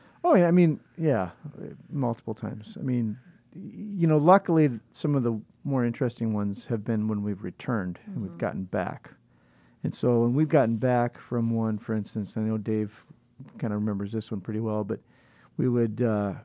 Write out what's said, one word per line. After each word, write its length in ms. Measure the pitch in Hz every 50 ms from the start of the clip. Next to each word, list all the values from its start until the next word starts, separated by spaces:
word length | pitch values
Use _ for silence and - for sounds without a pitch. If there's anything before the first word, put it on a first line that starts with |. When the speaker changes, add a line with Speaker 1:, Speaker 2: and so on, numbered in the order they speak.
| _ - _ _ -
Speaker 1:
Oh, 100 | 359 311
yeah. 140 | 196 175
I 40 | 170
mean, 280 | 170 180 175 165 147 - _ _ _
yeah, 320 | - 165 156 131 107 92 85 - _ - - - - - - - - - -
multiple 420 | - 139 135 120 117 - - - 110
times. 420 | - - 104 113 107 107 - - -
I 20 | -
mean, 340 | 131 127 123 117 110 104 123 - - - _ _ _ -
y-, 60 | 160 - - - - 196 214 202
you 100 | 185 165
know, 100 | 160 156
luckily, 500 | 151 147 165 185 202 196 - 170 160 156
th-, 140 | 143 120 110 - _
some 220 | - - - 147 143
of 60 | 139
the 180 | 123 120 113 107 - _ _ _ -
more 220 | 139 139 131 120
interesting 480 | 120 113 - 131 120 - - 120 113 107
ones 320 | 104 104 101 101 - -
have 180 | - 123 110 104
been 240 | 120 113 107 107
when 140 | 110 107 104 101
we've 200 | 104 101 92 107
returned 560 | 95 - - - - 123 107 92 90 87 - -
and 140 | 214 196 135
we've 100 | 104 92
Speaker 2:
Mm-hmm. 80 | 87 -
Speaker 1:
gotten 240 | 120 104 - 95 95
back. 460 | 90 - 101 90 - - - - - - _ _ _ _ _ _ _ _ _ _ _ _ _ -
And 100 | - -
so 280 | - - 131 120 117
when 120 | 117 120 123
we've 160 | 143 156 147
gotten 280 | 165 147 127 113 117
back 420 | 107 123 127 123 120 120 120 - -
from 320 | - - 120 120 113 117
one, 260 | 117 113 113 110 107
for 160 | 104 - - 110
instance, 420 | 110 101 - - 113 101 90 -
I 60 | 110
know 160 | 110 110 110
Dave 480 | 110 101 110 110 107 107 101 - - - - - _ _ _ _ - 139 - - -
kinda 160 | - 110 104
remembers 360 | 104 104 110 104 98 101 98
this 200 | 110 110 104 -
one 100 | 113 98
pretty 180 | 90 - 107 107
well, 240 | 113 110 107 107 107
but 160 | 98 110 - _ _ _ _ _ _ _ _ _ _ _
we 120 | - 127 127
would, 320 | 120 120 117 113 104 -
uh, 320 | 127 117 107 104 101 101 95 -